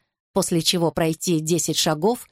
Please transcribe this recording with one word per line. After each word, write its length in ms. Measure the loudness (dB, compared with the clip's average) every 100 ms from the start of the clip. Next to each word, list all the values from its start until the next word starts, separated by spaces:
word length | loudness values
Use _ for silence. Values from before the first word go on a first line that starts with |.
| _ _ _
после 300 | -4 0 0
чего 260 | 0 0 0
пройти 500 | 0 -2 -2 -2 -2
десять 380 | 0 0 0 -2
шагов 500 | 0 0 0 -2 -8